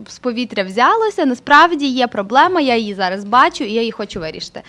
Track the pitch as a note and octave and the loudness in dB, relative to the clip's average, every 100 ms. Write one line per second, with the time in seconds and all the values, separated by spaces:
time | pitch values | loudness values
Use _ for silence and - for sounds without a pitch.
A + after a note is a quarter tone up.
0 | G#3+ - B3+ A#3 A#3+ - F#3+ F#3+ C4+ A4+ | -16 -10 -6 -4 -4 -4 -4 2 2 2
1 | A4 G4+ D4 B3 - C#4+ E4+ D#4+ C#4 B3+ | 0 0 -2 -2 4 6 6 2 -2 0
2 | A#3+ A3 G3 B3+ E4+ F4+ C4+ A#3 G#3+ G3 | -2 -2 0 2 4 2 0 0 -2 -4
3 | F#3 F#3+ G3+ A#3+ D#4+ - A#3 A3 A3+ G#3+ | -4 -4 0 2 2 0 -4 -2 -4 -6
4 | G#3 G3 D#3+ F3 - - | -10 -8 -10 -10 -14 -16